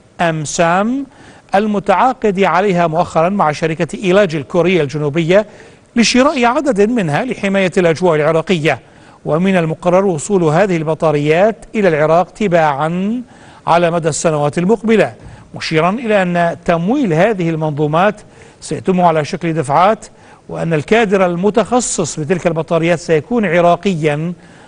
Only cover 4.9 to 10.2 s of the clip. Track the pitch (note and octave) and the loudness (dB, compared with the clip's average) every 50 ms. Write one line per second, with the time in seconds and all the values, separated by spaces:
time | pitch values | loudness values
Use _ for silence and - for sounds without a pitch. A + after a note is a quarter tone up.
4.9 | C#3 D3 D3+ D3 C#3 E3+ E3+ D#3 F3+ G3+ A3 - - - - - - - _ _ | -4 -4 -4 -4 -2 -2 0 2 2 2 2 0 -6 -20 -20 -20 -20 -20 _ _
5.9 | - A#3+ A3 - - B3 C4 D4 D#4+ C4+ A#3 A#3 B3 D4+ C#4 D4+ A#3 F#3+ G3+ A3 | -2 0 0 2 2 2 2 2 2 2 0 0 0 0 -2 0 0 0 0 0
6.9 | B3 A#3+ F#3 D#3 C#3+ D#3+ A#3 C4 G3 - - G3 G3 G3 F#3+ F3+ - G3 F3+ E3 | 0 0 -2 0 -2 -2 -2 -4 -6 -4 -4 -2 0 0 0 0 0 2 2 2
7.9 | D#3+ B2+ F3+ F3+ D#3 D3+ D3 D#3 D#3+ D#3+ D#3 - F#3+ E3 D3 D#3+ C3+ A2+ - - | 2 2 2 2 2 2 2 2 0 0 0 0 -2 0 0 0 -2 -2 -6 -14
8.9 | - - - - - - - D#3 D3 D#3+ F#3 G3 F#3+ F3+ E3 D#3+ D#3 - - F3+ | -20 -20 -20 -20 -20 -12 -6 -2 -2 0 2 2 2 0 0 -2 -4 -4 0 2
9.9 | E3+ F#3 G3 G3+ F3 D3 | 2 2 2 0 -2 -4